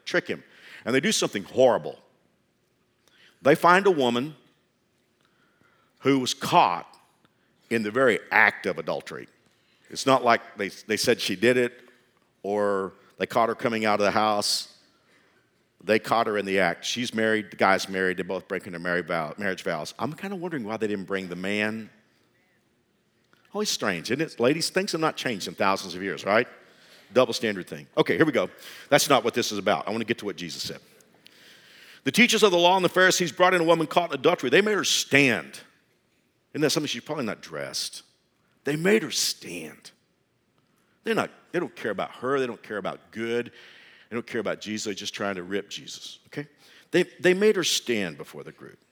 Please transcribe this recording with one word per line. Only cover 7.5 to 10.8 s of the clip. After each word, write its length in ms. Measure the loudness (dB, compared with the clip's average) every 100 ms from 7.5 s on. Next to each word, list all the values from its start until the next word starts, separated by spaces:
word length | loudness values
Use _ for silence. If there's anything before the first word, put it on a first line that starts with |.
| _ -4
in 120 | -4
the 80 | -2
very 280 | 2 2 2 2
act 360 | 4 4 2 -4
of 120 | -6
adultery. 500 | -4 -6 -8 -14 -16 _ _ _ _ _ _
It's 160 | -4 2
not 180 | 4
like 160 | 4 2 0 -8
they, 120 | -6
they 280 | -6